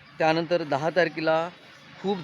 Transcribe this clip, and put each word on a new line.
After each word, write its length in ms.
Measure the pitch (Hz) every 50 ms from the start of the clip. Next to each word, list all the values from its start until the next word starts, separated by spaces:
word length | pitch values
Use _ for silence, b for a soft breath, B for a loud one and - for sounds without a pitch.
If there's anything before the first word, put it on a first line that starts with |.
| - - - -
त्यानंतर 440 | 165 156 160 165 170 147 175 170
दहा 280 | 165 143 143 135 151 170 160
तारखेला 520 | 185 170 156 151 165 160 160 160 160 165 180 175 - - - - - - - - -
खूप 160 | - 190 208 185